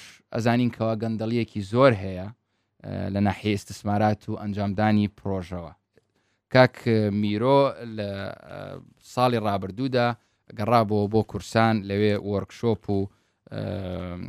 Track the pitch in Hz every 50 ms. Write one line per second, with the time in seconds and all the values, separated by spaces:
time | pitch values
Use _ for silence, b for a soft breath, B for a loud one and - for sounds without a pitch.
0 | - - - - _ - - 117 107 117 117 123 123 117 - - 113 110 113 104
1 | 113 113 113 107 110 113 120 120 110 - - 107 98 95 107 123 135 135 113 95
2 | 98 95 92 90 95 107 120 _ _ _ _ _ _ _ _ _ 104 98 98 95
3 | 95 98 98 101 101 98 95 - - 107 104 98 - - 98 - - 104 101 104
4 | 107 107 104 - - - 107 - 104 104 95 104 101 104 95 104 107 107 104 104
5 | 104 101 - - - 98 95 95 87 85 92 87 85 76 - _ _ _ _ _
6 | _ _ _ _ _ _ _ _ _ - - 127 127 123 - - - 120 113 110
7 | 107 104 98 104 104 104 104 107 120 131 139 139 139 131 87 78 120 117 110 107
8 | 101 101 98 98 98 95 - - - - 92 95 98 95 95 90 87 - _ _
9 | _ - - 123 123 127 120 113 107 104 101 98 95 95 92 110 135 135 127 123
10 | 120 120 117 - _ _ _ _ _ - - 110 104 113 120 117 110 101 107 104
11 | 104 101 110 110 104 - - 95 - - - 113 113 113 110 107 98 98 98 104
12 | 107 104 104 101 92 101 104 95 98 - - - - 117 107 - _ - 101 98
13 | 98 101 _ _ _ _ _ _ _ - 104 104 104 101 95 98 92 90 90 90
14 | 92 90 87 90 90